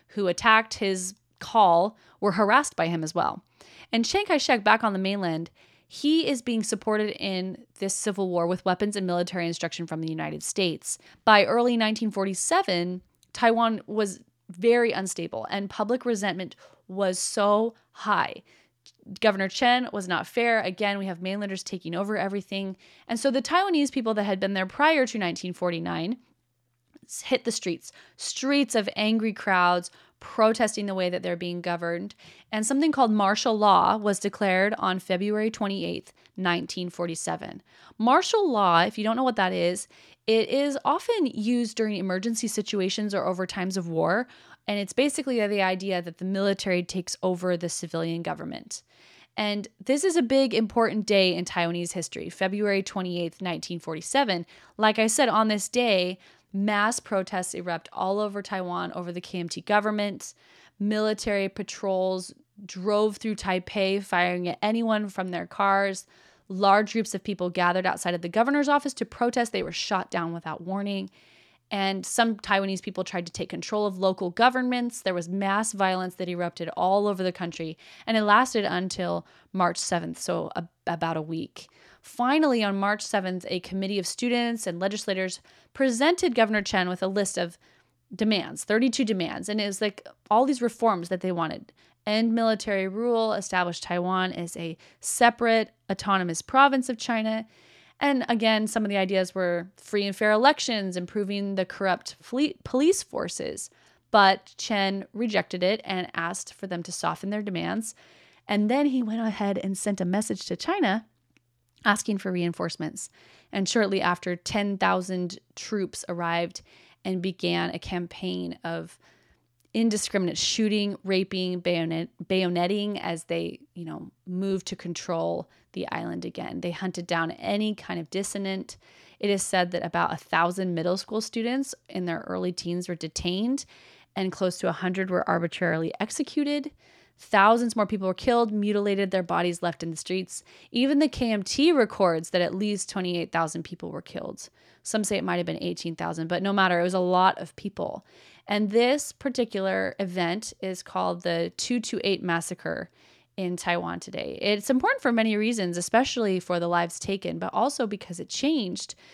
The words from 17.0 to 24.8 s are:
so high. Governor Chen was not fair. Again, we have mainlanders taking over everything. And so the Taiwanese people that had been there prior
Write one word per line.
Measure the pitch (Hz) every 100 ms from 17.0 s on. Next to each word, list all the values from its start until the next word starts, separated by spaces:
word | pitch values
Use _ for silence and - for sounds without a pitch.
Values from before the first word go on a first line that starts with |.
| 190 185
so | - 220 202 208 226 - _
high. | - 214 180 - - - _ _ _ - _ - 190
Governor | 214 196 190
Chen | - 247 247 247
was | 208 180
not | 165 170
fair. | 240 233 226
Again, | 185 180 202 202
we | 190
have | 170
mainlanders | 185 202 202 190
taking | - 185 160 170
over | 202 214
everything. | 196 202 - 196 190 185 - - -
And | 233
so | 277
the | 262
Taiwanese | - 349 392 320 285
people | 277 226
that | 214
had | 202 190
been | 196
there | 196 185
prior | -